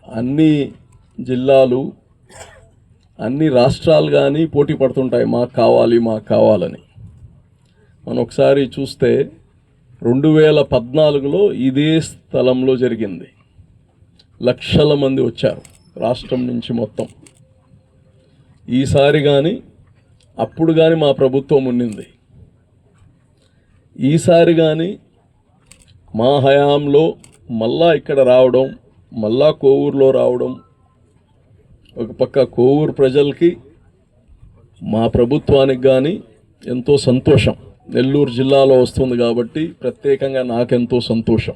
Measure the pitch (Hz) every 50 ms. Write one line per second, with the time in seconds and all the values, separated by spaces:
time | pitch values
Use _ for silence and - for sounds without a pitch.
0 | _ - 123 113 120 127 139 151 160 156 151 147 135 - - - _ _ _ _
1 | _ _ _ - 127 123 127 123 127 135 135 135 131 127 120 131 143 - - _
2 | _ _ _ _ _ _ - - - - - - _ _ _ _ _ _ _ _
3 | _ _ _ - 110 113 131 143 156 156 131 123 120 123 120 - - 165 156 151
4 | 156 151 143 143 139 139 143 151 165 156 - 143 143 143 151 - 135 127 127 135
5 | 131 127 123 120 120 113 117 120 123 120 - 127 113 117 120 120 120 120 120 117
6 | 117 113 110 110 - - - 113 107 110 214 202 - - - - _ _ _ -
7 | - - - - - - _ _ _ _ _ _ _ _ _ _ _ _ _ _
8 | - - 120 123 120 117 - - 135 135 139 143 139 123 - - 139 131 - _
9 | 135 120 117 127 139 - - _ _ _ _ _ _ _ _ _ _ _ - _
10 | - 117 123 135 147 156 151 156 156 156 143 123 - - 139 123 113 123 127 156
11 | 156 151 147 143 135 139 151 185 208 202 - 107 127 135 127 139 147 156 160 160
12 | 151 - - - _ _ - 131 123 127 127 127 131 131 131 120 127 120 113 107
13 | 110 101 90 85 95 - _ _ _ _ _ _ - _ _ _ _ _ _ _
14 | _ _ _ _ _ _ _ _ - 120 123 - - - - - 147 151 147 143
15 | 139 131 135 131 127 120 117 - - 131 - - - - _ _ _ _ _ -
16 | 113 113 123 - - - 135 127 123 123 120 120 - - 120 117 113 - - -
17 | - - _ _ _ - _ _ _ _ _ _ _ _ _ _ _ _ _ _
18 | _ _ _ _ _ _ _ _ _ _ _ _ _ - 120 127 139 - - 143
19 | 139 143 147 156 139 143 143 139 139 170 233 - - - _ _ _ _ _ _
20 | _ _ _ _ _ _ _ - 113 - - - 165 165 160 160 160 160 165 160
21 | 151 139 131 - 139 131 127 139 135 - 151 139 131 127 123 123 123 113 104 -
22 | - _ _ _ _ _ _ - - _ _ _ _ _ _ _ _ _ _ _
23 | _ _ _ _ _ _ _ _ _ _ _ _ _ _ _ _ _ _ _ -
24 | - 135 156 165 - 190 170 170 165 165 165 160 160 156 156 160 165 190 214 -
25 | _ _ _ _ _ _ _ _ _ _ _ _ _ _ - _ _ _ _ _
26 | _ - - 107 117 131 143 143 127 135 139 143 143 143 143 143 147 143 139 147
27 | 160 165 - - - _ _ _ _ - 120 110 113 117 - 156 165 170 160 139
28 | - - 147 139 131 123 123 127 131 127 120 127 131 139 - - _ _ _ _
29 | _ _ - 117 110 107 113 131 143 156 151 151 147 135 139 139 143 143 139 139
30 | 131 131 127 123 120 123 127 123 123 127 131 - _ _ _ _ _ _ _ _
31 | _ _ _ _ _ _ _ _ _ _ _ _ _ _ - _ _ _ _ -
32 | 120 110 - - 131 - - 143 123 117 - - 120 131 139 147 151 - - -
33 | 139 131 127 147 143 143 131 - 170 175 - - - - _ _ _ _ _ _
34 | _ _ _ _ _ _ - _ - - - - - _ _ _ - - 107 110
35 | 113 117 - 123 120 120 143 151 - - 143 135 135 139 131 123 127 135 131 131
36 | 135 156 202 - - _ _ _ _ _ _ _ - - 123 127 123 - 143 139
37 | - 131 123 131 - - 143 120 - 123 113 - - - - _ _ - - 117
38 | 127 135 139 147 143 131 117 120 131 135 139 139 135 135 131 127 127 123 - -
39 | 135 127 123 120 120 117 117 120 117 113 - 156 156 170 - _ - 123 120 _
40 | - 143 139 135 139 135 135 131 127 123 117 117 123 117 131 123 120 117 131 120
41 | 117 - 113 113 110 - 113 110 - - -